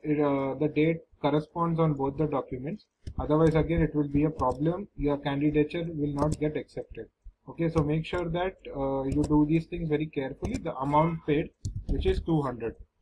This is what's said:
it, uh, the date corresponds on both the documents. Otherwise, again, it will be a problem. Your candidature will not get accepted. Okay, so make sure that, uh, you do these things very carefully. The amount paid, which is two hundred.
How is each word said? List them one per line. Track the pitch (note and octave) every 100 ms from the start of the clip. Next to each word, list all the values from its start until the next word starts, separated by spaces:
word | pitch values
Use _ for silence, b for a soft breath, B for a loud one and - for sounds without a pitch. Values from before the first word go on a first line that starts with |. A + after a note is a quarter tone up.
it, | D#3 D3
uh, | D3 C#3 C3+ C3
the | D3
date | D3 D#3 E3 - _
corresponds | D3 D3 D3+ F3 E3+ E3
on | D#3+
both | C#3+ C3+ C#3
the | D3+
documents. | C#3 - B2 C3+ G#3+ _ _ - -
Otherwise, | C3+ D3+ D#3+ D#3+
again, | D3 E3
it | D#3 D3
will | C#3+
be | C#3+ D#3
a |
problem. | D#3 C3 B2+ C3 F3 G#3 -
Your | C#3+ C#3+
candidature | D3 C#3 D3+ D3+ D3 F3 E3
will | D#3 D3
not | C#3+ D3 D3+
get | D3+ D3+
accepted. | - - - - G#2+ _ - _ -
Okay, | C3 E3
so | E3
make | D3 D#3 D#3+
sure | F3+ E3+
that, | E3+ F#3 - - C#3
uh, | C3+ C3+
you | C3+ C#3
do | D3 D3+ D3+
these | E3 E3
things | F3 E3
very | D3 D#3
carefully. | - C3+ - - B3+
The | - -
amount | C3+ D3 E3 E3 -
paid, | D3 - _ - - -
which | C3+ F#3+
is | F#3+
two | - D#3+
hundred. | C#3 A#2+ A2+ - - _